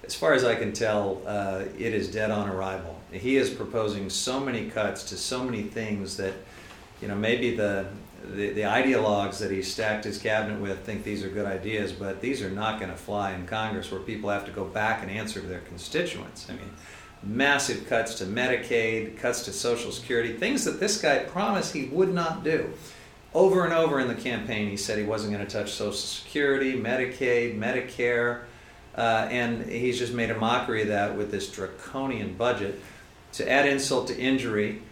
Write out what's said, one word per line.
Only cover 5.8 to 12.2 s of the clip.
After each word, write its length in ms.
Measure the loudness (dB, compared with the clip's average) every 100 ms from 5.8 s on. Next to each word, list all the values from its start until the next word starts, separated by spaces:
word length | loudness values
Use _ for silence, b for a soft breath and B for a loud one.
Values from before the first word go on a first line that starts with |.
| -4 -4 -4 -4
that, 160 | -4 -4 -14 B B B B -10
you 60 | -6
know, 80 | -2
maybe 400 | 2 2 2 2
the, 300 | 0 0 -4 -10 -14 -16 -10 -4
the, 140 | -2
the 120 | 0
ideologues 760 | 2 4 4 4 4 4 2 -2
that 120 | -2
he 100 | -2
stacked 420 | -2 -2 0 0
his 140 | -4 -4
cabinet 420 | 0 2 2 -2
with 200 | -4 -4 -4
think 180 | -6
these 200 | -4 -4
are 60 | -4
good 160 | -4 -2
ideas, 460 | -2 -2 -2 -2
but 300 | -4 -6 -4